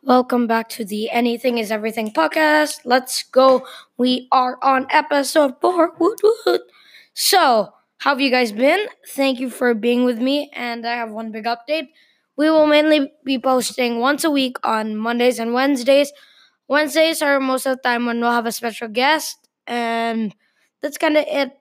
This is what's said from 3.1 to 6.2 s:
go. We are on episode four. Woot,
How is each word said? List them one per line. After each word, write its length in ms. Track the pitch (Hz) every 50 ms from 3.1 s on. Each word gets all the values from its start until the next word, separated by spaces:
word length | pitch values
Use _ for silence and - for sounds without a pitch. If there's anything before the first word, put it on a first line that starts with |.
| - -
go. 460 | - _ - 247 262 269 262 247 262 - - - - _ _
We 320 | - 247 254 254 247 254 _
are 260 | 254 262 254 254 254 - -
on 240 | 277 269 262 269 -
episode 720 | - 311 294 294 294 285 277 269 - 320 294 269 254 _
four. 320 | - 349 359 349 320 349 339 -
Woot, 200 | 330 370 466 -